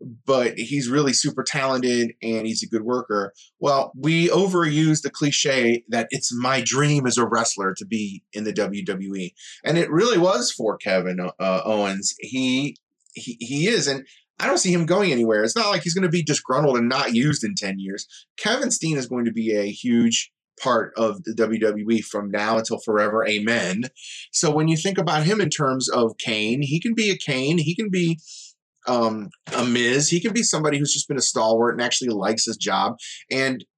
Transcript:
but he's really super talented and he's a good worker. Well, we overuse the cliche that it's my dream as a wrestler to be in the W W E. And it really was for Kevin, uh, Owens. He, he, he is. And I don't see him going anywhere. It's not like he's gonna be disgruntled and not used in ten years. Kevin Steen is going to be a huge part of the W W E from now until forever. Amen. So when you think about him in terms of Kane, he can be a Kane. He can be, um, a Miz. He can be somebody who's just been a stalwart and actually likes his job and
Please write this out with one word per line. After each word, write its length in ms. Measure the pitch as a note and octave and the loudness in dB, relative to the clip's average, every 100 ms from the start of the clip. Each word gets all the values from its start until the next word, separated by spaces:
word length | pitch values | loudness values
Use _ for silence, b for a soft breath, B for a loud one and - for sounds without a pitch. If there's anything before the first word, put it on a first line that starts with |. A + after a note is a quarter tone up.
| B2+ A2+ - | -16 -10 0
but 320 | C3 A#2+ - | 2 2 -2
he's 320 | A#2 C#3+ A#2+ | -4 -2 0
really 240 | C#3+ C#3 | 2 2
super 280 | - C#3+ C3 | 2 0 -2
talented 680 | A#2+ C#3+ C3+ C3 B2+ A#2+ A#2 - | -4 -2 0 0 0 0 0 -4
and 240 | A2+ A2+ A2 | -4 -2 -2
he's 180 | G#2 | -4
a 40 | G#2+ | -2
good 140 | A2+ | -4
worker. 520 | G#2+ B2 - - G3 B B _ | -2 -2 0 -2 -2 B B _
Well, 340 | C#3+ C3+ B2+ C3 | 2 2 0 -2
we 340 | D3 E3 E3+ | 0 2 4
overuse 720 | F3 G3 F3+ D#3+ D3+ D#3 D3+ | 4 4 2 2 4 4 2
the 60 | C3+ | 0
cliche 760 | - D3 - D3 C3 A#2 A#2 A2 | -2 0 2 2 2 2 2 0
that 180 | A#2+ A#2 | -4 -4
it's 240 | C#3 - | -4 -4
my 280 | A#2+ B2 C3+ A2 | -2 0 0 0
dream 420 | B2+ D3 D3 B2+ | 2 2 4 2
as 100 | A#2+ | 2
a 80 | A2+ | 2
wrestler 480 | A2+ A#2 - G3 - | 2 0 -2 -4 -4
to 80 | G2 | -6
be 380 | A2 G2+ G2 - | -4 -4 -8 -12
in 100 | G#2 | -6
the 80 | G#2+ | -4
W 320 | G2 F#2+ G2+ | -2 -2 -2
W 320 | F#2 F#2 G2 G2 | -6 -6 -6 -6
E. 180 | F2+ - B B | -8 -12 B B
And 140 | - E3 | -2 0
it 120 | D#3 | 2
really 280 | D#3 A#3 F#3+ | 2 4 4
was 340 | F3+ A3+ - | 4 2 0
for 240 | - A2 F#2+ | -2 -2 -2
Kevin, 440 | G2+ F#2+ F2+ F2+ | 0 0 0 -4
uh, 400 | F2+ - F#2+ F#2 | -6 -4 0 0
Owens. 500 | G#2 G#2+ G2+ G2 G2 - | 0 0 0 -2 -4 -6
He, 560 | - B2+ C3 C3 C#3+ - _ _ _ | -8 -4 -2 0 -2 -8 _ _ _
he, 240 | - B2+ A#2 | -16 -14 -12
he 280 | A#2+ C#3+ F#3 | -6 -2 0
is. 200 | A3+ C#3+ | 2 0
And 180 | C3 - b b - | -4 -8 b b -6
I 80 | A#3+ | -2
don't 100 | E4 | 0
see 160 | F#3 | 2
him 140 | F3 D#3+ | 2 2
going 240 | F#3 G3 | 2 2
anywhere. 320 | B2 A2+ G#2+ | 2 2 4
It's 120 | G#2+ A#3 | 2 0
not 140 | G#3 | 0
like 140 | F#3+ | 0
he's 100 | F3 | -2
gonna 160 | F3 F3+ | 0 2
be 140 | F3 | 0
disgruntled 540 | D3+ C#3+ - C3+ D3+ B2 | 0 -2 0 2 2 4
and 120 | A#2 | 2
not 240 | C3+ A#2+ | 0 0
used 300 | A#2 D3 C3+ | 2 2 0
in 100 | G#2+ F#2+ | -2 -4
ten 240 | G2 G2 | -6 -6
years. 260 | F#2+ G2 - B B - | -8 -10 -12 B B -6
Kevin 340 | G#3 C4 C4+ | -2 -2 -2
Steen 260 | - E3 D3 | -2 -2 -2
is 100 | A#2+ | -4
going 180 | B2 A#2 | -4 -2
to 60 | |
be 240 | A2 A2 G#2 | -2 -2 0
a 160 | G2+ | -2
huge 600 | G2+ B2 A#2 A#2 A2+ - _ _ _ | -4 0 2 2 0 -4 _ _ _
part 340 | - A#2 F#2+ - | 0 0 0 0
of 280 | A2 G2 | -2 -2
the 100 | F2 | -8
W 260 | A2+ G#2+ A2 | 0 0 2
W 300 | A2 G#2+ G#2+ | 0 0 0
E 120 | A2+ | 0
from 280 | G#2+ G#2 G2+ | 0 -6 -4
now 280 | G#2 G#2+ A2 | -2 0 0
until 220 | A2+ A2 - | -2 -4 0
forever. 400 | G#2 G#2 A2 G#2+ | 2 2 2 0
Amen. 560 | G#2 G#2+ A#2 F2+ G2 B2+ B B B B | 0 0 0 0 -2 -4 B B B B
So 200 | - D#3+ | 0 2
when 160 | D3+ D#3+ | 2 2
you 100 | D#3+ | 2
think 220 | G3 F#3+ | 0 0
about 240 | E3 D3+ | 0 2
him 180 | D#3 G#3+ | 2 2
in 80 | E3 | 2
terms 400 | - C3 C3 B2 | 0 0 0 0
of 280 | B2 A2+ - | 2 0 0
Kane, 420 | B2+ A2 G#2+ C3 | -4 -2 0 0
he 180 | C#3+ D#3 | 0 0
can 140 | A#3 | 0
be 160 | A3+ G#3 | 0 0
a 80 | F3+ | 0
Kane. 400 | - C3 C#3 E3+ | -2 -2 2 2
He 180 | D3+ F3 | 2 -2
can 140 | G#3+ | -2
be, 300 | F#3 E3+ D#3+ B B B _ _ _ B2 | 0 0 0 B B B _ _ _ -2
um, 420 | B2 A2+ G#2+ G2+ - - - | 0 2 0 -8 -14 -8 -2
a 100 | B2 | 0
Miz. 440 | A#2+ A#2+ C3+ D3 | 2 2 2 2
He 100 | E3+ | 0
can 140 | A3+ | 0
be 100 | A3 | 0
somebody 340 | - E3 D3+ C#3+ | 0 0 0 0
who's 160 | C#3+ | 0
just 140 | C#3+ - | -2 -2
been 100 | C3+ | -2
a 40 | |
stalwart 520 | - B2+ A2 A2+ A#2+ | 0 2 2 4 2
and 80 | A2+ | 0
actually 280 | B2 - B2 | -2 -2 -2
likes 360 | G#2 G2 A2+ - | -2 0 0 -2
his 120 | A2 | -4
job 400 | G#2 F#2+ G2 A#2+ B B - | -2 0 0 -4 B B -4
and 340 | C3 C3+ B2+ - | -2 0 -2 -8